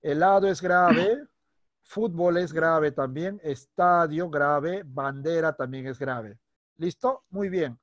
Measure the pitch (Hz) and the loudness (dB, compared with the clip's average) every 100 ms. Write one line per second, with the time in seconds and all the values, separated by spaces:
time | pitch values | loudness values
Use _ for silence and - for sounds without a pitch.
0 | 156 147 185 196 196 185 180 180 175 165 | -2 2 4 4 2 -2 2 4 6 4
1 | 190 262 294 _ _ _ _ _ _ - | 2 -2 -6 _ _ _ _ _ _ -4
2 | 226 165 175 175 175 156 165 160 151 135 | -4 0 2 2 -2 0 2 2 2 -2
3 | 135 135 180 202 156 131 - - 180 175 | -6 -4 -8 -6 -8 -8 -10 0 4 4
4 | 165 156 175 147 143 147 156 190 165 131 | 2 -2 -4 0 2 2 -2 -6 -8 -8
5 | 139 139 147 165 160 151 127 131 131 123 | -6 -6 -4 0 0 -2 -8 -6 -10 -8
6 | 135 123 110 107 _ _ _ _ 170 - | -6 -6 -10 -18 _ _ _ _ -8 -2
7 | 254 262 _ 190 196 180 147 117 | -4 -4 _ -8 -4 -2 -4 -6